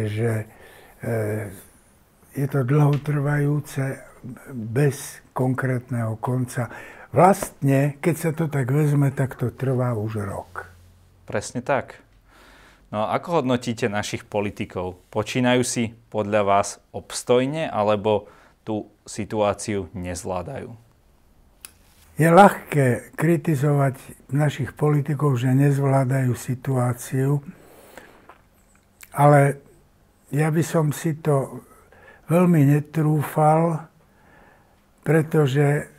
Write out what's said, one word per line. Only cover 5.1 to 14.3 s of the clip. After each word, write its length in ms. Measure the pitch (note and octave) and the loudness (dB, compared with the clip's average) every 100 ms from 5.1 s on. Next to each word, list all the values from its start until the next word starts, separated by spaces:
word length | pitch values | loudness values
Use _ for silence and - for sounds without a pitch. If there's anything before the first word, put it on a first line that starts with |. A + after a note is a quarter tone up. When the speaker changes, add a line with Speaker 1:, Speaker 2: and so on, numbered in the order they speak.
| - _ | -18 _
Speaker 1:
konkrétneho 840 | - B2+ B2+ B2+ B2 - A#2+ A#2 A2 | -4 -2 0 -2 -4 -4 -4 -4 -4
konca. 500 | - B2+ B2 - A2+ - - - - | -4 -2 -4 -6 -8 -10 -20 -20 -4
Vlastne, 840 | A#2+ F#3 G3 - - C#3 C3+ C#3+ C#3+ | 4 4 4 -4 -2 2 2 2 -2
keď 120 | F3 - | -4 -2
sa 120 | E3 D3+ | -4 -2
to 140 | D#3+ | -2
tak 180 | C#3+ B2 | -2 0
vezme, 460 | D3 D3 C#3+ C#3 | 2 2 2 2
tak 240 | C3+ C3 - | 0 -4 -4
to 160 | A#2+ | -6
trvá 420 | - B2+ B2 B2 A2+ | -4 -4 -2 -2 -2
už 300 | G#2+ G#2+ G2 | -4 -6 -6
rok. 420 | - - - - - - _ _ _ | -8 -12 -16 -16 -20 -20 _ _ _
Speaker 2:
Presne 400 | - G#2+ - B2+ | -8 -8 -8 -10
tak. 380 | A#2 C3 - - _ _ _ _ - - - _ _ | -4 -4 -4 -16 _ _ _ _ -20 -20 -20 _ _
No 160 | G#2 | -6
a 120 | G#2 B2 | -4 -4
ako 280 | - E3+ | -2 -2
hodnotíte 440 | C3 A#2+ B2+ A2+ A#2+ | 0 -2 -4 -4 -4
našich 360 | G#2 G#2 A#2 | -4 -6 -10
politikov? 720 | - | -6